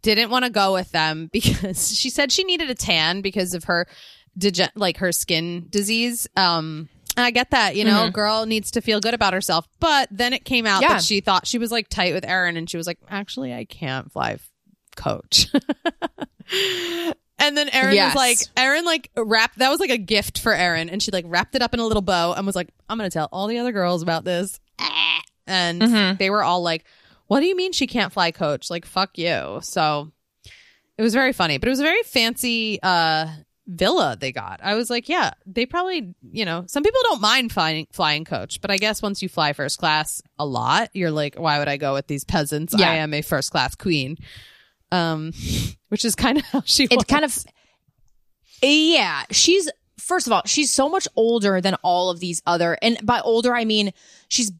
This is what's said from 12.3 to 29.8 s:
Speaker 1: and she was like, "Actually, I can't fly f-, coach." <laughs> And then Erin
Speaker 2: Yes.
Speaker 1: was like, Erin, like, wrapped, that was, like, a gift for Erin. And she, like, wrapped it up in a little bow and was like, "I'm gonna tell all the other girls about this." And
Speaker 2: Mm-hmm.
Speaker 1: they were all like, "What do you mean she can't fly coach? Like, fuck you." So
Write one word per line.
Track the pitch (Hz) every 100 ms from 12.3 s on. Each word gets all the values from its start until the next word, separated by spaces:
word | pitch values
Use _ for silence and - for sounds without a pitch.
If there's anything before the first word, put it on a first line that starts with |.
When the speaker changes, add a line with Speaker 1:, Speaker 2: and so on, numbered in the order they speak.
| 185 180 165
Speaker 1:
and | 170
she | 170
was | 165
like, | 175 -
"Actually, | 196 202 - 269
I | 120
can't | - - 147 131 -
fly | - 62
f-, | - - _ _ _ _ -
coach." | - - - - -
<laughs> | 294 - - 339 - 339 - - _ - 381 392 359 349 339 339 - _ -
And | 294 294
then | 294
Erin | 262 262 202
Speaker 2:
Yes. | 175 269
Speaker 1:
was |
like, | 254 233 - -
Erin, | 262 302 339
like, | 320 - -
wrapped, | 220 220 233 -
that | 262
was, | 285
like, | 381
a | 240
gift | 185 214 - -
for | -
Erin. | 160 180 165 165
And | 196
she, | -
like, | 190 170
wrapped | 170 233 262
it |
up | 240
in | 240
a | 226
little | 214
bow | 185 180 170
and | - 196
was | 190
like, | 170 _ -
"I'm | 220
gonna | 196
tell | 170 151
all | 185 208
the | 240
other | 247
girls | 208 175 175
about | 170 165
this." | 156 175 190 - _ - - - - 330 - _ -
And | 185 175 170
Speaker 2:
Mm-hmm. | 226 220 190 190
Speaker 1:
they | 190
were | 208
all | 156 180
like, | 175 165 _ _ _ _ _
"What | 254
do | 339
you | 370
mean | 370
she | - 277
can't | 240 196
fly | 196 170
coach? | - 156 139 -
Like, | 170 -
fuck | 185 190 -
you." | 165 131 67 113
So | - 185